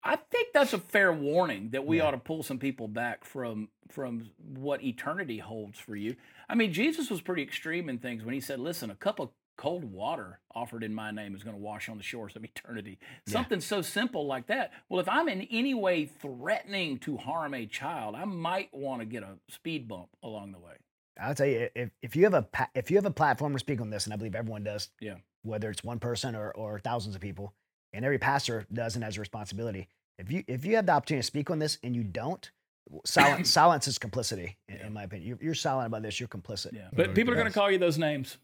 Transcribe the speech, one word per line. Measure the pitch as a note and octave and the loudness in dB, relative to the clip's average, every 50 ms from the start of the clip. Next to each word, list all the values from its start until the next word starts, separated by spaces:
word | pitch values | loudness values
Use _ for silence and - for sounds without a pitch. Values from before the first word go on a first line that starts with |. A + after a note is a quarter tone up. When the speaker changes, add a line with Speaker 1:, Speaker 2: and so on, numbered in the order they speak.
| - | 2
Speaker 1:
I | - C#4+ | 2 0
think | D#4 - _ - A#4+ A#4 A#4+ - | 0 0 _ 0 0 0 4 6
that's | D4 - - - | 4 6 6 4
a | G3 | -2
fair | - - - G#3 G3 F#3 E3 | -4 2 4 6 6 6 6
warning | D#3 C#3+ C#3+ D3 F3 F#3 D#3+ A#2+ G2 G2+ A2+ | 4 2 4 4 4 4 4 0 -4 -4 -4
that | A#2 C3+ C#3 | -2 -2 0
we | D3 D#3+ E3 | 2 4 4
Speaker 2:
Yeah. | D#3+ | 4
Speaker 1:
ought | D3+ C#3 | 4 2
to | B2+ | 0
pull | - - D#3+ D#3+ D3+ | -2 -4 -4 -4 -4
some | - C3+ B2 | -4 -4 -2
people | C#3 C#3 C3 - A#2 G#2+ | -2 -2 -2 -2 -6 -6
back | G#2+ A2+ A#2+ A#2+ A2 - - | -4 -2 -2 -2 -4 -6 -10
from, | - - C#3 B2 A#2 A2+ G#2+ G#2+ G#2+ _ _ _ - | -12 -8 -6 -4 -4 -4 -6 -8 -8 _ _ _ -14
from | - - C#3 B2 A#2 A#2 A2+ A2 - _ | -8 -6 -6 -4 -6 -6 -8 -10 -18 _
what | - D#3+ C#3 C3 C3+ C#3+ C#3+ C3+ - | -16 -14 -12 -8 -2 -2 -2 0 0
eternity | C3+ A#2 - - C#3 D#3+ F#3+ G3 C#3 A#2 G#2 | -4 -4 -2 -4 -4 -2 -4 -4 -4 -6 -6
holds | F2 F#2 A2+ A2 G#2+ G2+ G2+ - | -6 -8 -8 -8 -8 -10 -12 -16
for | - - G#2+ | -12 -10 -8
you. | G#2 G2+ A2 B2+ - - - - - - - | -4 -4 -4 -4 -6 -12 -20 -20 -20 -8 0
I | - | 4
mean, | A#3 A3+ G#3 D#3+ | 4 4 4 4
Jesus | E3 A#3 D#4+ D#4+ E4 D4 A#3+ | 4 2 2 2 0 -2 -2
was | G#3+ E3 - | -2 -4 -2
pretty | - F3+ E3+ C#3+ | -2 -2 -2 -2
extreme | C#3 - - - D#3+ D#3+ F3 F3+ D3+ | -4 -6 -8 -4 -4 -4 -2 -2 -4
in | B2+ A#2 | -6 -6
things | A#2 B2+ A#2+ A2 A2 | -6 -6 -6 -6 -6
when | A2+ B2+ | -4 -6
he | C#3 | -6
said, | - - C#3 B2+ | -4 -6 -6 -4
Listen, | B2 D#3+ F3 - - A2+ | -4 -4 -4 -4 -6 -8
a | G2 | -10
cup | - - G3 G#3+ - | -2 -2 -2 0 0
of | D#3 A#2+ _ _ _ _ _ | -6 -8 _ _ _ _ _
cold | - - C#3+ E3+ F3+ D#3+ | -4 -2 -2 -2 -2 -6
water | A2+ F#2+ F#2 G2+ B2 E3 D3+ G#2 F2+ F2+ - _ _ - | -8 -8 -4 -2 -2 -2 -2 -6 -10 -14 -20 _ _ -8
offered | A#2 A#2+ A2+ A#2 A#2 A2+ | -6 -6 -6 -6 -6 -6
in | A2 G#2+ | -4 -4
my | A2 A2 G#2+ | -4 -6 -6
name | G#2+ G#2+ G#2+ G2+ G2 | -8 -8 -8 -10 -10
is | G2 G2+ | -10 -12
gonna | A2+ G#2+ | -12 -12
wash | G2+ G2+ G#2 G#2 G#2 - - | -10 -10 -10 -8 -8 -8 -10
on | A#2 | -10
the | G#2 G2+ | -10 -10
shores | - - A#2+ A2 G2 - | -8 -8 -8 -10 -10 -12
of | A2 A2 | -14 -16
eternity. | A2 _ - - - A#2+ A2 G2+ G#2 F#2+ - - - B2+ - _ | -14 _ -16 -14 -10 -10 -10 -10 -10 -14 -16 -18 -20 -20 -16 _
Speaker 2:
Yeah. | - G#2 | -2 0
Speaker 1:
Something | A3+ B3 - A#3 F#3 | 0 0 0 -2 -2
so | - - G#3 G3+ E3+ | -2 -2 -2 -2 -2
simple | - - G3+ A#3 B3 - E3 D3 | 0 0 0 0 0 -2 -2 -2
like | C#3+ C3+ B2+ B2 - | -2 -2 -4 -2 -2
that. | G#3 C4+ A3 - - - _ _ | -2 -2 -2 -4 -6 -16 _ _
Well, | F#3 F3+ | 0 0
if | F3 F#3 | 2 4
I'm | G#3+ C#4+ E4+ D#4+ | 2 4 2 2
in | G3+ F#3 G3 | 0 -2 -4
any | - A#3 A3+ A#3+ C#4 C4 | -2 0 0 2 2 2
way | A#3 G3+ F#3+ F3+ E3 D3+ | 2 4 4 4 4 0
threatening | D3 - - - C#3+ C3 B2 B2+ E3+ G#3+ A3 - - G3+ G3 F3+ D#3+ C3+ A#2+ | -2 -6 -10 -10 -8 -8 -6 -2 -2 -2 -2 -2 -4 -4 -2 -2 -2 -2 -4
to | - - D3 | -4 -4 -6
harm | A#2+ - B2 D3+ E3 D#3 C#3+ C#3 | -4 -4 -4 -2 -2 -2 -2 -2
a | B2+ A2+ | -4 -6
child, | G#2+ - - C3+ D3 F3 D3 A2+ G#2+ G#2 | -6 -8 -6 -4 -4 -4 -2 -4 -4 -4
I | B2 F3+ | -4 -4
might | G#3 F#3+ E3+ E3 E3 F3+ G3 G3+ - - | -4 -4 -2 0 0 0 0 -2 -4 -8
wanna | C#3 C#3 C3+ C3 A#2+ A2+ | -6 -4 -4 -4 -4 -4
get | A2 A2+ A#2 G2+ | -6 -6 -8 -8
a | F#2+ G2 F2 _ - | -10 -14 -16 _ -20
speed | - - _ E3 E3 D3+ B2 A2+ | -20 -10 _ -4 -4 -4 -4 -6
bump | G#2 F2+ F2 _ _ _ - | -10 -10 -12 _ _ _ -12
along | A#2+ G#2+ G#2+ G2+ G2 F#2+ | -10 -10 -8 -10 -10 -14
the | F2+ | -16
way. | F2 G2 - - _ _ _ _ _ _ _ - | -18 -20 -20 -20 _ _ _ _ _ _ _ -6
Speaker 2:
I'll | G2 A#2+ D3 | -2 -2 2
tell | C3+ C#3+ | 4 4
you, | C#3+ C3 A2+ B2 - _ | 4 4 2 0 -2 _
if, | A#2+ B2 G#2+ _ _ - | -4 -6 -6 _ _ -12
if | B2 - | -4 4
you | D#3 F3+ | 6 6
have | G#3+ F#3 | 8 8
a | D3+ A2 | 4 2
pa-, | - - - B2+ - _ | 2 -2 -2 -2 0 _
if | - - - | -4 0 4
you | E3 | 4
have | G3+ G3 | 4 4
a | G3+ | 4
platform | D3 - D#3 C#3+ B2+ - D3+ D3 C#3+ | 2 4 4 4 4 2 0 -2 0
to | C3 | -2
speak | - - D3 A2 | -2 -2 -2 -2
on | A#2+ G#2+ | -2 -4
this, | G#2+ G2+ - | -2 -4 -4
and | A2 G#2+ | -4 -4
I | |
believe | G2+ A2 A2+ F#2 | -4 -4 -4 -4
everyone | A2 A#2 A2 A2 G#2 G2+ | -4 -4 -4 -4 -4 -4
does, | G#2 G#2 G#2+ - - _ _ | -4 -4 -4 -8 -8 _ _
Speaker 1:
Yeah. | A2 G#2+ G2 F2 _ _ _ _ _ | -10 -10 -10 -10 _ _ _ _ _
Speaker 2:
whether | A2 A2 G#2+ G#2+ A2 | -4 -4 -2 -2 -2
it's | G2+ - - | -4 -6 -6
one | A2 A#2+ A2+ | -6 -6 -4
person | - A#2+ A#2+ A2+ - B2+ A2+ | -2 -2 -2 0 -2 -4 -4
or, | A2 G#2+ G#2 - | -4 -6 -6 -6
or | - A2+ G#2 G#2+ G2+ | -6 -6 -6 -8 -6
thousands | - - A#2+ A#2+ F#2+ G#2+ G2+ | -2 -2 -2 -2 -2 -4 -8
of | F#2+ | -8
people, | F2 G2+ F2+ F#2+ G2+ G2 - _ _ _ _ _ _ _ - | -8 -8 -8 -8 -10 -12 -12 _ _ _ _ _ _ _ -8
and | G#2 A#2+ | -2 0
every | C3+ C#3+ B2+ | 2 2 4
pastor | - C#3 C#3 C#3 - - A#2 A2+ G#2 _ G2+ | 4 4 2 2 2 0 -2 -4 -4 _ -4
does | A#2 A#2 A#2 G#2+ | -4 -2 -2 -2
and | B2 A2+ | -4 -4
has | A2 G2+ | -4 -6
a | G2+ | -6
responsibility. | G#2 G2+ - A2 G#2 - - G2+ A#2 A#2 G2 F#2+ F#2+ _ _ _ _ _ _ - | -8 -8 -8 -10 -10 -8 -6 -6 -4 -4 -4 -6 -8 _ _ _ _ _ _ -14
If | F#2+ F#2+ C#3 | -8 -4 -4
you, | F#3 F#3+ - | -4 -4 -4
if | B2 B2 C3+ | -6 -4 0
you | F#3 A3 | 2 4
have | A3+ G#3+ | 4 6
the | F3+ E3 | 6 4
opportunity | C#3+ - - D#3 C3+ A2+ | 4 4 2 0 0 0
to | |
speak | - - D3+ C#3+ - | 0 -2 -2 0 0
on | F3 D#3 | 0 0
this | D3+ D3+ - - - | 2 0 -2 -4 -2
and | A#2+ B2 | -2 0
you | A#2+ A#2 | 0 0
don't, | G2+ E2+ A2 A2+ C#3+ F3+ - - - _ _ _ _ _ _ _ - D2 - - | -2 -2 -4 -2 -4 -4 -4 -8 -18 _ _ _ _ _ _ _ -16 -16 -10 -6
silence, | - - E3+ D3+ C#3+ C#3+ - F3+ - | 2 6 8 8 8 8 6 4 6
Speaker 1:
<clears throat> | - E3+ | 8 10
Speaker 2:
silence | D3+ E3+ E3+ C#3+ - | 10 10 10 8 4
is | C#3+ A#2+ - | 0 -2 -2
complicity, | - A2+ F#2+ B2+ A#2+ - A2+ F#2+ F2 F2+ F#2+ _ _ - | -4 -4 -4 -2 -2 -2 -2 -4 -6 -8 -10 _ _ -14
in, | G2 | -14
Speaker 1:
Yeah. | - - G#2+ | -12 -10 -10
Speaker 2:
in | G#2+ | -8
my | G#2+ G2+ | -8 -8
opinion. | F#2 F#2+ G2 D#2+ G#2+ | -8 -8 -8 -8 -8
You're, | B2 - | -8 -4
you're | - D#3 D#3+ | -2 -2 -2
silent | - - D#3+ C3+ C3 B2 | 0 0 2 2 2 0
about | A2+ A2+ A2 A2 | 0 -2 -4 -4
this, | G#2+ G2+ - | -4 -4 -6
you're | B2 A2 | -6 -6
complicit. | - G2+ F2 - A#2 G2 - - - | -8 -12 -8 -8 -6 -6 -6 -8 -8
Speaker 1:
Yeah. | - - - - | -12 -12 -4 4
But | - F3 G3 | 4 4 6
Speaker 3:
Oh, | F3 | 6
Speaker 1:
people | G#3 A#3 B3 A#3+ | 6 6 6 6
are | |
gonna | A#3+ A#3 A3 | 4 4 4
Speaker 3:
yes. | F#3 | 4
Speaker 1:
call | G#3+ G3+ G3+ | 6 6 6
you | G3 F#3 | 6 6
those | F3+ F3 D#3 D3+ | 6 6 6 6
names. | E3 D3+ D3 C#3 C3 - - - | 4 2 2 0 -2 -6 -10 -18